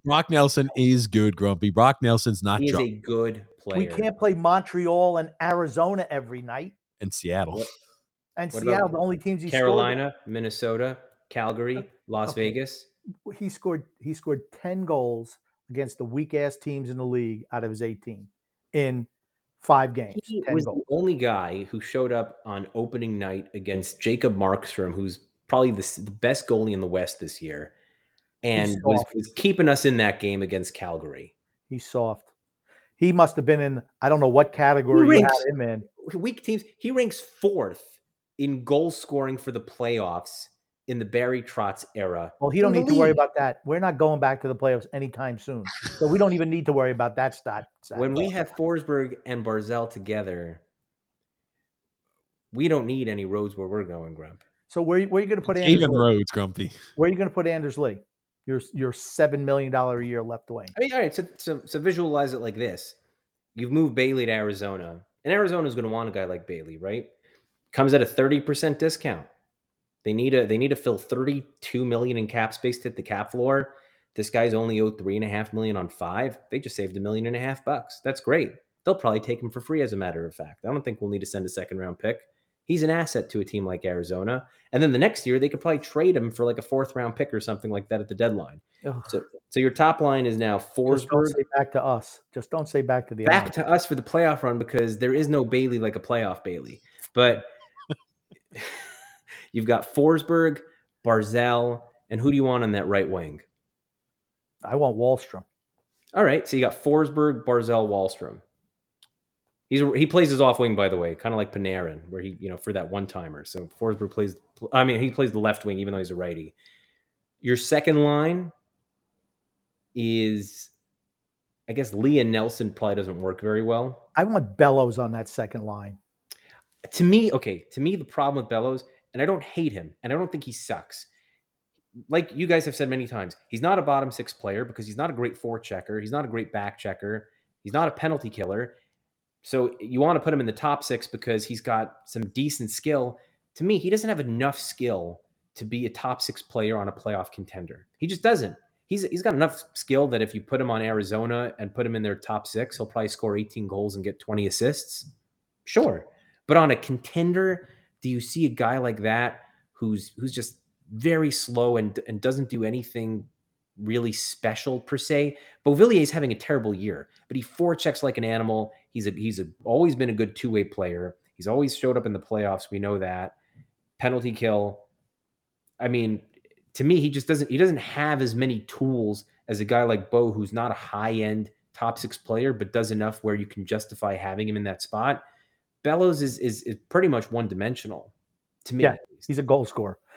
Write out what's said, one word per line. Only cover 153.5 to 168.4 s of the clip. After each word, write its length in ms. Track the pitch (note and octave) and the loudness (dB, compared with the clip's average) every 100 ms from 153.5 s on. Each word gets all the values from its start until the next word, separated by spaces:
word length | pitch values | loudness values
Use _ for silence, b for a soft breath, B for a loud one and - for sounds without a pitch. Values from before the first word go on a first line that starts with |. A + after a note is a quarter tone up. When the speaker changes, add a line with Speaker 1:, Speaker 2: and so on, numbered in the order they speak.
| A2+ G2 | -8 -6
Speaker 2:
goals 280 | G2 G#2 | -4 -4
and 100 | G2 | -4
get 140 | G2 - | -8 -8
twenty 300 | - G#2 G2 | -4 -2 0
assists. 640 | - B2 D3 - - - _ _ _ _ _ | 0 0 0 -8 -14 -16 _ _ _ _ _
Sure. 420 | - G#3+ D4+ E2 - b b b - | 0 2 2 0 -10 b b b 4
But 100 | D#3+ | 6
on 160 | D3+ | 8
a 40 | B2 | 4
contender, 920 | - B2+ - E3+ F3 F3+ F#3+ F3+ b b b _ | 0 -6 -4 0 2 2 2 -2 b b b _
do 80 | B2+ | -4
you 100 | B2 | -4
see 260 | A#2+ E3 D3+ | -4 0 0
a 40 | |
guy 280 | A#2 A#2 C3 | 2 0 0
like 220 | B2 G#2 | -2 -2
that 400 | A2 A#2 B2 - b b b | 0 0 0 -6 b b b
who's, 400 | _ A2 G#2 - - | _ -2 -2 -6 -8
who's 140 | B2+ | -8
just 260 | B2 - - _ _ _ | -6 -10 -14 _ _ _
very 400 | G#2+ D#3 D#3+ D3+ | -2 2 2 2
slow 440 | - - A#2+ A#2+ A#2 | -2 -2 2 4 2
and, 200 | G#2+ G2+ - | 0 -4 -8
and 140 | G#2+ | -2
doesn't 280 | B2+ C3+ B2+ | -2 0 -4
do 140 | B2 | -2
anything 640 | A2 B2 A#2 A#2 A2 G#2+ G#2+ _ _ _ _ - | -2 -4 -8 -8 -6 -6 -10 _ _ _ _ -10
really 320 | G#2+ A#2+ A#2 | -2 0 0
special 640 | G#2 - - A2+ A2 C#3+ B2+ | -4 -8 -4 -4 -2 -4 -4
per 180 | - C#3 | -4 -6
se? 400 | - C#3+ D3 C#3+ b b | 0 0 0 -4 b b
Beauvillier 360 | C#3+ C#3+ A#3+ G3 | 2 8 8 8
is 120 | D3 | 4
having 180 | D#3+ C3+ | 2 -2
a 60 | A2 | -2
terrible 360 | - C#3+ A2 | 0 0 0
year, 360 | F#2+ G#2 D2+ - _ _ | -2 -4 -6 -12 _ _
but 100 | C3 | -8
he 60 | |
forechecks 640 | A#2 - F3 E3 D#3+ C#3 | -8 0 0 2 0 0
like 140 | C3+ A#2+ | -2 -2
an 60 | |
animal. 480 | A2+ A2+ | -2 0